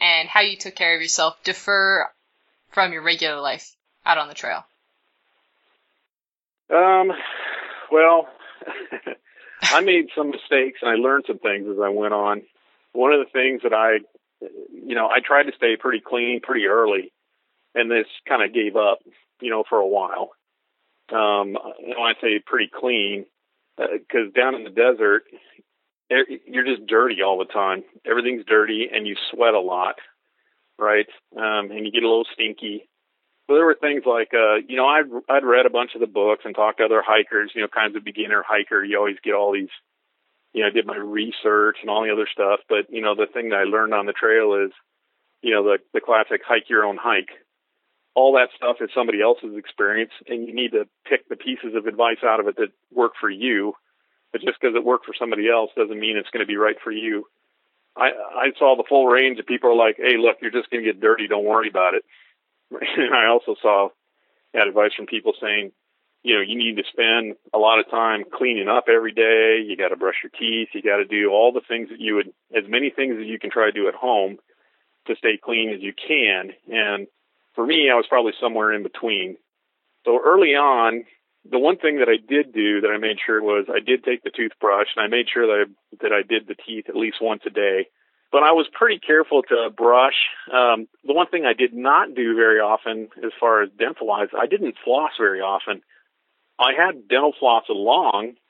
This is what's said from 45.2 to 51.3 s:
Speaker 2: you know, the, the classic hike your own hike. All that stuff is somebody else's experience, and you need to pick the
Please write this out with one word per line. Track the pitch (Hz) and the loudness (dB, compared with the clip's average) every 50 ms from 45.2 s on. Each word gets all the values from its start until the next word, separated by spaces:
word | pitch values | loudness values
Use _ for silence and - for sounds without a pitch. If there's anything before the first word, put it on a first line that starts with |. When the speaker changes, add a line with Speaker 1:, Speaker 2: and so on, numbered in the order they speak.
| _ _ _ _ | _ _ _ _
Speaker 2:
you | - 120 | -4 -2
know, | 110 104 101 | 0 2 2
the, | 104 98 98 - _ - | 2 0 0 -2 _ -8
the | 120 | -8
classic | - - 117 110 107 - 113 101 - - | -2 2 2 2 2 0 -4 -6 -2 0
hike | 120 113 110 - | -2 -2 0 0
your | 120 107 104 | 2 2 2
own | 104 101 | 0 -2
hike. | 92 - 120 110 98 92 - - - _ _ _ _ _ _ _ _ _ _ _ _ _ _ _ | -4 -2 0 0 0 -2 -4 -16 -20 _ _ _ _ _ _ _ _ _ _ _ _ _ _ _
All | 127 131 135 135 | 4 4 6 6
that | 131 123 120 - | 4 2 2 -2
stuff | - - 120 120 - | -6 -4 -4 -4 -4
is | 117 101 - | -6 -6 -4
somebody | 127 120 113 110 101 | -2 -2 -2 0 2
else's | 107 113 120 120 - 110 104 | 2 2 2 0 -2 -12 -12
experience, | 104 101 - - - 104 101 107 110 113 113 - - - - | -12 -14 -16 -4 -2 -2 0 0 -2 -4 -6 -8 -20 -12 -10
and | 120 117 117 113 | -10 -10 -10 -10
you | 113 | -6
need | 120 127 117 | -6 -6 -2
to | - 107 104 - _ _ _ | -2 -4 -4 -4 _ _ _
pick | - 139 127 - | -4 -4 -4 -2
the | _ | _